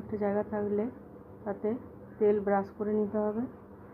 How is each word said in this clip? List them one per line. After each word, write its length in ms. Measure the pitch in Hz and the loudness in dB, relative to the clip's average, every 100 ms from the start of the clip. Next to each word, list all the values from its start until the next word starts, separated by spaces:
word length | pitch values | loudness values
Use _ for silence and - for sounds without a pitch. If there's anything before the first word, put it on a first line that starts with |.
একটা 140 | 214 214 | 0 0
জায়গা 260 | 202 208 | 2 2
থাকলে 400 | 208 208 208 208 233 - - - - - | 0 -2 2 2 0 -4 -14 -18 -18 -8
তাতে 260 | 214 196 214 254 - - - - | -6 -2 -2 -2 -6 -16 -14 4
তেল 200 | 208 208 202 | 6 6 4
ব্রাশ 220 | 202 196 - | 4 2 -2
করে 140 | 214 | 0
নিতে 240 | 214 208 214 | 2 2 2
হবে। 260 | 208 214 254 - - - - | 0 0 -4 -8 -16 -18 -16